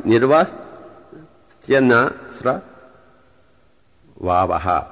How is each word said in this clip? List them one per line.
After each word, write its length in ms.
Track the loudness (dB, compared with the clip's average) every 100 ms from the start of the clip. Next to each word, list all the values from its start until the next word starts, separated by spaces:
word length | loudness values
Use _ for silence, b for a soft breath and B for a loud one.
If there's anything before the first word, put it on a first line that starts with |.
| 0
నిర్వాస్త్యనాస్ర 2500 | 2 4 2 0 -6 -20 -20 -20 -20 -20 -20 -20 _ _ _ -2 2 4 4 2 -4 -16 -8 -6 -6 -10 -20 -20 _ _ _ _ _ _ _ _ _ _ _ _ -10
వావహ." 600 | -2 0 0 -2 -2 -2 -4